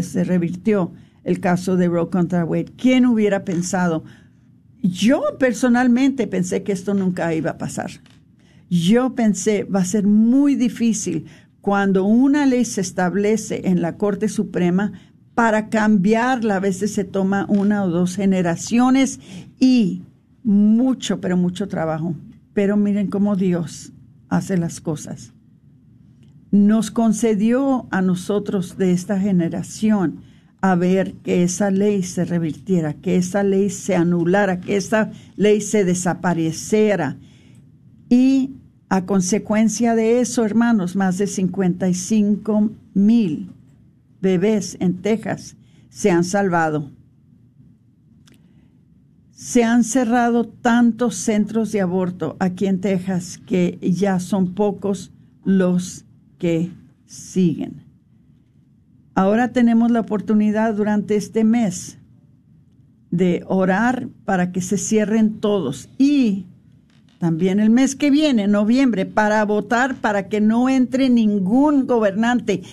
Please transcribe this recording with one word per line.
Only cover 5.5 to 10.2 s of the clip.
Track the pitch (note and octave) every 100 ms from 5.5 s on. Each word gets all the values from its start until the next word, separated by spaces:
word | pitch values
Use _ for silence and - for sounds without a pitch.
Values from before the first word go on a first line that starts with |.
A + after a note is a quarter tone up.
| G#3 B3+ A#3+ B3+ A#3+ C4+ C4+ G3+
pensé | F#3 F3+ F#3+
que | G3
esto | G3 G3+
nunca | G3+ F#3 F3+ E3 D#3+
iba | D#3
a | -
pasar. | D#3 - - - - - _ _ _ - -
Yo | F3+ E3 A#3 B3+
pensé, | - A3 F#3 G#3+ G3+ -
"Va | F#3+
a | F3+
ser | A3 G3+
muy | G#3+